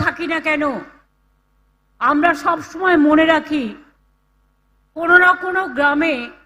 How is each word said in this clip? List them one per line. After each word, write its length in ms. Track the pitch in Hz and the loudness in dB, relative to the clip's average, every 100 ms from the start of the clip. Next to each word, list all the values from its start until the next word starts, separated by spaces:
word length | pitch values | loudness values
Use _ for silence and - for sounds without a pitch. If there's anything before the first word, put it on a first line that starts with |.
থাকি 220 | 311 - 330 | -4 -4 -6
না 120 | 320 | -6
কেন, 240 | 320 302 294 226 - - _ _ _ _ _ _ _ _ _ - | -4 -4 -4 -6 -12 -20 _ _ _ _ _ _ _ _ _ -6
আমরা 320 | 240 294 339 320 | -2 2 2 0
সব 140 | 381 339 - | -2 -4 -6
সময় 260 | 330 370 339 294 | -4 0 2 4
মনে 180 | 302 320 | 4 2
রাখি, 320 | 320 311 294 226 196 _ _ _ _ _ _ _ _ _ _ _ 311 | 0 -2 -6 -6 -10 _ _ _ _ _ _ _ _ _ _ _ -8
কোনো 180 | 330 359 | 4 6
না 80 | 359 359 | 6 2
কোনো 180 | 359 370 381 247 | -2 -4 -4 -2
গ্রামে 380 | 285 294 330 262 240 - | -2 0 -2 -4 -8 -16